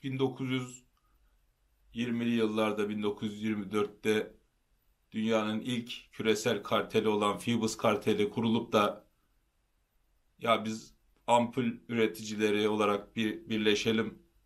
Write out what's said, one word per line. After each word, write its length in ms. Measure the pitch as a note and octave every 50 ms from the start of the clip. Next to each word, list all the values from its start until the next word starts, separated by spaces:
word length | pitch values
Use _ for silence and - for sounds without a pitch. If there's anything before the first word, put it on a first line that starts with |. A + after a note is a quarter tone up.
| -
bin 160 | C3+ C3+ C3
dokuz 320 | C3+ C3 C3+ - C3+ B2+
yüz 320 | B2+ B2+ B2 B2 - - - _ _ _ _ _ _ _ _ _ _ _ _ _ _ _ _ _ _ _ _ _ -
yirmili 360 | A#2 A#2+ A#2+ A#2 A#2 A#2 A#2
yıllarda, 600 | A#2 A#2 A2 G#2+ G#2+ A2 A2 G#2+ G2+ G#2+ G#2 G#2
bin 140 | G#2+ G#2+ G#2
dokuz 300 | G#2 G2+ - A2+ G#2+ G#2
yüz 100 | G#2 G#2+
yirmi 280 | A2 G#2+ G#2 G2 F#2+
dörtte 600 | G#2 G#2 G#2 - - - - A2 G#2+ G#2+ - - - - _ _ _ _ _ _ _ _ _ _ _ _ _ _
dünyanın 480 | - A2 A2 A2+ A2 A2 G#2+ G#2+ A2 G#2+
ilk 520 | A2+ B2 B2 A#2 A#2 - - - - _
küresel 520 | - - G#2+ A2 G#2+ - - B2 G#2+ G2+ -
karteli 440 | - A#2+ G#2 G2 - - A2+ G#2+ A2
olan 320 | G#2+ G#2 G#2 G#2 G2 F#2
Phoebus 380 | - A#2+ A#2+ G#2+ A2 A2 - -
karteli 520 | - A2+ G#2 G2+ - A2 G#2 F#2+ G#2 G2
kurulup 440 | - A#2+ A2+ A2+ A2+ A2+ - - -
da 340 | G#2+ G#2 G2 - - - _ _ _ _ _ _ _ _ _ _ _ _ _ _ _ _ _ _ _ _ _ _ _ _ _ _ -
"Ya 260 | A#2 A#2 A2+ G#2 G#2+
biz 300 | A2 A2 A2 - - _ _ _ _ _ _ - -
ampul 440 | A#2+ A#2+ A#2 A#2 - C3+ A#2 A#2 A#2 - - -
üreticileri 800 | A#2+ A#2 A2 A2 - - A2 G#2+ G#2+ G#2 G#2+ G#2 G#2 G#2 G#2+ G#2
olarak 460 | G#2+ G#2+ G#2 G2+ G2+ G2+ - - -
bir 340 | A2+ A2 G#2+ G#2+ - - -
birleşelim, 720 | A2+ G#2+ G#2+ G#2+ G#2 - - A#2 A2 A2 A2 A2 - - _ _ _ _ _